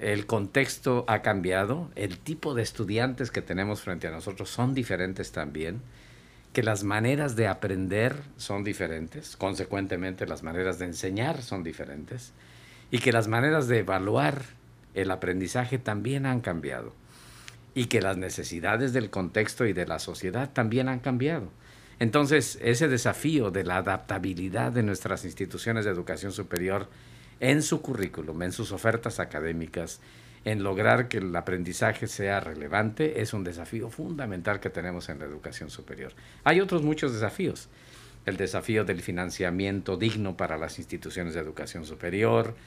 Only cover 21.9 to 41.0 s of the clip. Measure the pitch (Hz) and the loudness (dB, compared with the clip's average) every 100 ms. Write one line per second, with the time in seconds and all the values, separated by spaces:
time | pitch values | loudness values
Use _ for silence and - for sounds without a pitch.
21.9 | - 120 147 139 151 120 - 117 123 156 | 0 4 4 6 6 4 2 2 6 6
22.9 | 123 113 - 151 151 104 92 90 90 92 | 4 4 2 4 4 4 2 2 2 2
23.9 | 95 - 98 95 87 90 104 123 120 104 | 0 0 -2 -2 -2 -2 0 2 2 2
24.9 | 95 92 92 90 - 95 - 117 113 104 | 2 -2 -2 -4 -6 -6 -2 0 2 2
25.9 | 90 87 82 101 92 - 87 92 98 95 | 0 -2 -4 -4 -6 -4 -2 0 0 -4
26.9 | - - - - - 127 147 151 156 - | -12 -20 -20 -20 0 4 4 4 0 -2
27.9 | 117 90 - 78 80 90 90 107 95 113 | -2 -2 -4 -6 -4 -4 -4 -6 0 2
28.9 | 113 117 - 90 76 80 82 80 87 78 | 2 0 -4 -4 -4 -2 -2 -4 -6 -8
29.9 | - - - - - 107 107 98 95 110 | -10 -18 -20 -20 -8 -2 -2 0 4 6
30.9 | 120 123 110 92 85 95 90 85 - 110 | 6 4 -2 -2 -2 0 -2 -2 2 2
31.9 | - 110 - 98 98 80 78 73 98 110 | 2 -4 -2 0 0 -2 -6 -2 2 2
32.9 | 110 156 - 107 104 87 85 85 113 110 | 2 0 0 -2 -2 -4 -6 -8 -6 -6
33.9 | 135 180 151 123 90 95 101 95 87 87 | -6 -6 -6 -4 -2 0 0 -2 -4 -4
34.9 | 87 85 73 73 73 82 - 76 - - | -6 -6 -8 -8 -10 -10 -10 -10 -12 -14
35.9 | - - - - - 143 170 190 175 147 | -12 -12 -14 -20 0 4 6 4 2 2
36.9 | 156 143 110 107 - 165 - - - - | 2 0 0 -2 0 -2 -4 -10 -20 -20
37.9 | - - - - 95 90 101 - 107 98 | -20 -20 -8 -4 -2 0 -2 0 2 2
38.9 | 85 95 90 90 - 90 90 98 98 - | 0 -2 -4 -4 -2 0 2 0 0 -2
39.9 | 92 113 107 98 87 87 80 80 - 80 | 0 2 2 -2 -2 -2 -2 -4 -8 -8
40.9 | 85 | -8